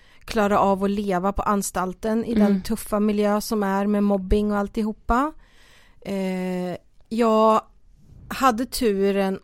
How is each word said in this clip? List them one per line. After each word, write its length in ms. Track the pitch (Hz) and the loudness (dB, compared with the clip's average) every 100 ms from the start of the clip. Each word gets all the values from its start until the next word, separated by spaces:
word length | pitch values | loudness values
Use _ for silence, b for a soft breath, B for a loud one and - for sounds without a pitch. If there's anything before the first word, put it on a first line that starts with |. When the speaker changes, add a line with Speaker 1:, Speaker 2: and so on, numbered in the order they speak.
| b b | b b
Speaker 1:
klara 340 | - 226 202 202 | -6 0 2 4
av 260 | 196 196 | 2 2
att 60 | 202 | 0
leva 420 | 202 202 180 196 | -2 -2 -2 -2
på 100 | - | -2
anstalten 840 | - 202 - 185 185 180 220 226 | 0 0 -2 -4 -6 -4 -4 -2
i 100 | 226 | 0
den 120 | 220 208 | 2 4
Speaker 2:
Mm. 160 | 190 | 2
Speaker 1:
tuffa 380 | - 220 - 208 | -2 -6 -4 0
miljö 400 | 214 208 208 208 | 0 2 2 0
som 220 | - 214 | -2 -2
är 240 | 196 196 202 | 0 0 0
med 160 | 208 | 2
mobbing 480 | 202 202 185 208 208 | 2 0 0 0 0
och 60 | 202 | -2
alltihopa. 760 | 202 226 214 208 - 240 302 - b b b b b b | -4 -4 -4 -4 -2 0 -2 -6 b b b b b b
Eh, 760 | - 196 190 185 185 180 180 - _ - - | -8 -4 -4 -4 -4 -4 -6 -8 _ -20 -6
jag 520 | 226 226 220 220 220 - - - - - - - | 0 2 4 4 2 -2 -18 -20 -20 -20 -20 -12
hade 380 | - 262 220 262 | 0 2 2 -2
turen 720 | - 233 196 196 196 190 190 | -2 0 2 2 2 0 -2